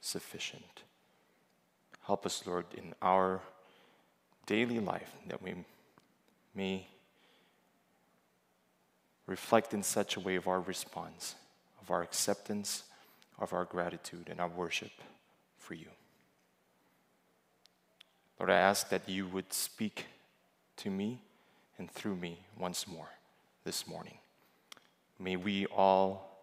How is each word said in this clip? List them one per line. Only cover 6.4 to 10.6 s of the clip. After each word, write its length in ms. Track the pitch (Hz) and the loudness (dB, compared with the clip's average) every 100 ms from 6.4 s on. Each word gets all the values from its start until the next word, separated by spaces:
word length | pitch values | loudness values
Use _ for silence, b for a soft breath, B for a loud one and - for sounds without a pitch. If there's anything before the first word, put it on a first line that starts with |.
| _ | _
may 320 | 101 95 95 - - _ b b b b b b _ _ _ _ _ _ _ _ _ _ _ _ _ _ _ - | -4 -2 -2 -6 -20 _ b b b b b b _ _ _ _ _ _ _ _ _ _ _ _ _ _ _ -8
reflect 460 | 92 - 117 - | -6 4 4 4
in 100 | 104 | 0
such 340 | 95 107 101 - | 0 0 0 -2
a 40 | |
way 140 | 95 | 0
of 140 | 92 92 | 0 2
our 120 | 92 | 0